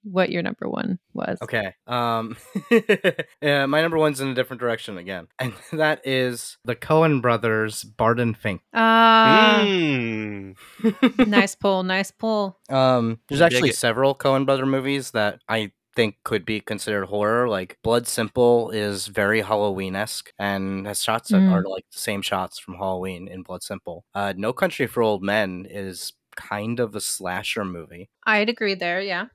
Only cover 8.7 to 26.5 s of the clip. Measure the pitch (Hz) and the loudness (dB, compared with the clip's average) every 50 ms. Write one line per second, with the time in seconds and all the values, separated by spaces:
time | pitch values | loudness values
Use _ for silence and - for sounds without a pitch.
8.7 | - 226 226 226 226 226 226 226 226 226 220 220 220 220 220 214 214 208 208 202 | 0 2 4 4 6 6 8 8 8 8 8 8 8 8 8 6 6 4 4 2
9.7 | 190 180 165 151 139 127 120 113 110 107 107 104 104 101 98 98 95 _ - - | 2 2 2 2 0 0 0 -2 -4 -4 -6 -6 -8 -10 -12 -14 -16 _ -20 -20
10.7 | - - - 226 202 - - 247 - - 254 214 208 202 196 196 - _ - 202 | -14 -2 -2 -2 0 2 0 0 2 2 2 4 4 2 2 2 -2 _ 0 2
11.7 | 190 185 185 185 185 190 196 - _ _ - 226 220 208 202 190 180 _ _ - | 2 2 0 0 -2 -2 -2 -4 _ _ -4 -2 0 0 -2 -4 -6 _ _ -2
12.7 | 135 135 131 131 127 123 117 113 113 110 _ - 143 147 170 165 123 123 151 131 | 2 4 4 4 4 4 2 0 -4 -6 _ -6 2 4 4 4 4 4 2 2
13.7 | - - - 120 113 120 135 139 139 _ - 139 135 135 139 135 139 131 131 135 | 0 2 0 0 2 4 2 2 0 _ 2 2 2 4 4 2 2 2 2 0
14.7 | 135 135 127 139 139 139 127 - - 113 104 104 - - _ - 110 113 110 101 | 0 0 0 -2 -4 -4 -4 -4 -2 0 0 0 -2 -6 _ -4 -4 -4 -4 -6
15.7 | _ _ _ _ _ - 113 107 98 _ _ - 117 104 85 - 110 107 - - | _ _ _ _ _ 0 0 0 -2 _ _ -4 -4 -4 -2 -4 -6 -6 -4 -8
16.7 | 110 101 - - 107 101 95 92 101 104 104 104 113 120 123 120 107 95 92 - | -8 -6 -4 -4 -4 -4 -4 -4 -2 -2 0 0 2 0 0 0 -2 -4 -4 -8
17.7 | - _ - 113 113 120 120 - - - 113 104 _ 127 120 120 120 117 113 - | -14 _ -2 0 0 0 0 -2 -4 -4 -4 -4 _ 4 4 6 6 4 2 -2
18.7 | 110 107 104 104 101 95 - 104 95 110 101 101 107 113 104 95 110 104 104 104 | -4 -4 -2 -2 -4 -6 -8 -6 -2 0 2 2 2 0 2 0 0 0 0 0
19.7 | 95 95 95 95 92 98 107 110 - - - - - - 101 101 98 98 95 95 | -2 -4 -6 -6 -4 -6 -6 -6 -8 -12 -12 -16 -10 -6 -4 -4 -2 -2 -4 -4
20.7 | 98 95 98 104 101 - - - 110 113 _ - 208 190 190 190 185 - 185 190 | -6 -6 -8 -8 -6 -4 -2 -2 -2 -2 _ 2 4 6 6 6 4 2 0 -2
21.7 | 190 190 - _ - - - - 104 98 98 - 101 92 92 - - - - - | -8 -10 -12 _ -14 -10 -6 -6 -6 -4 -4 -4 -4 -4 -4 -6 -10 -16 -16 -16
22.7 | 92 90 98 95 92 92 92 95 92 87 92 95 90 95 90 - 92 87 - - | -10 -6 -6 -4 -4 -4 -6 -8 -8 -10 -14 -14 -14 -16 -14 -14 -14 -14 -10 -12
23.7 | 101 90 _ - 85 82 _ _ _ 101 101 101 95 92 101 113 127 - 190 180 | -12 -12 _ -14 -14 -14 _ _ _ -4 -4 -4 -4 -4 -4 -4 -2 -2 -2 -2
24.7 | - - 139 110 - 123 117 110 107 95 92 98 104 110 104 95 92 90 92 - | -2 -2 -4 -4 0 0 0 0 0 0 -2 0 0 0 0 -2 -6 -10 -14 -14
25.7 | - 101 98 95 90 90 - - _ _ _ _ - - - - | -12 -12 -12 -12 -12 -12 -14 -14 _ _ _ _ -20 -18 -12 -8